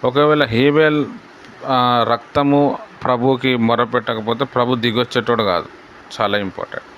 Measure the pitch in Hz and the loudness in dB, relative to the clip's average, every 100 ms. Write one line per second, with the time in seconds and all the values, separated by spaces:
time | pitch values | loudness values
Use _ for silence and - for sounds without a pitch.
0 | 123 131 151 151 135 113 139 147 156 151 | 0 2 2 2 2 2 2 4 2 0
1 | 117 - - - - - - 127 123 120 | -4 -8 -20 -20 -20 -14 -2 0 2 2
2 | 113 117 - 143 143 143 143 - - - | 0 -2 -2 -2 2 2 2 -2 -10 -8
3 | - 123 127 131 131 123 113 117 120 123 | -2 0 0 0 0 0 0 0 0 -2
4 | 117 113 107 117 135 127 123 123 117 113 | -2 -6 -4 -4 -2 0 0 0 0 0
5 | 120 127 113 117 104 87 - - - - | 0 -2 0 0 2 0 -4 -16 -20 -20
6 | - - 107 104 98 - - - - | -18 -4 -2 0 -4 -8 -10 -10 -14